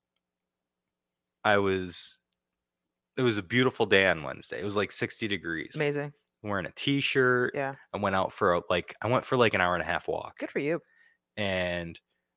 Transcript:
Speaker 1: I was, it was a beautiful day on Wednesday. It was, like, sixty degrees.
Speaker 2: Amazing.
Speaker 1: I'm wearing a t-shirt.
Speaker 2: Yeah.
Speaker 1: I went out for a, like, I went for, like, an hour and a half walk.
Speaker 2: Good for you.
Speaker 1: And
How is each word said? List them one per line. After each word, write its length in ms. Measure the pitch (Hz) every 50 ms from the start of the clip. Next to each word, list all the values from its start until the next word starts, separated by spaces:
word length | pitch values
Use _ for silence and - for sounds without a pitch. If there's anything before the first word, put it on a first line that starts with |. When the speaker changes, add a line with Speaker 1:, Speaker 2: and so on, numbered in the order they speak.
| _ _ _ _ _ _ _ _ _ _ _ _ _ _ _ _ _ _ _ _ _ _ _ _ _ _ _ _ -
Speaker 1:
I 140 | 107 104
was, 600 | 101 101 98 95 95 92 87 87 - - - - _ _ _ _ _ _ _ _ _ _ _ _ _ _ _ _ _ _ _ -
it 40 | -
was 160 | 127 123 107
a 60 | 104 92
beautiful 420 | 85 117 123 127 131 - - 117
day 220 | 101 104 95 95
on 160 | 95 85 80 73
Wednesday. 360 | 65 69 - - - - -
It 20 | 87
was, 140 | 104 101
like, 140 | 104 98 - -
sixty 340 | - 117 107 - - 113
degrees. 460 | 104 101 87 82 87 82 80 - - -
Speaker 2:
Amazing. 380 | 151 151 147 143 147 143 147 - _ _ _ _ _ -
Speaker 1:
I'm 60 | 104
wearing 160 | 101 98 85
a 40 | -
t-shirt. 800 | - - - 139 139 139 131 - - 135 131 127 123 123 123 123 -
Speaker 2:
Yeah. 220 | 147 139 135 139 - - - -
Speaker 1:
I 40 |
went 180 | 98 101 98 98
out 160 | 95 92 -
for 220 | - - 110 95 87
a, 60 | 87 - -
like, 260 | 92 87 87 - - -
I 60 | -
went 180 | 110 123 131 -
for, 100 | - 135
like, 180 | 123 120 110 104
an 60 | 95
hour 120 | 90 90 90
and 100 | 85 -
a 20 |
half 220 | 78 87 80 -
walk. 300 | - 80 50 - - - -
Speaker 2:
Good 120 | 277 339
for 80 | - 208
you. 220 | 139 147 170 156 _ _ _ _ _ _ _ _ _ _ -
Speaker 1:
And 640 | 107 104 98 95 92 90 90 87 87 85 85 85 - _ _ _ _ _ _ _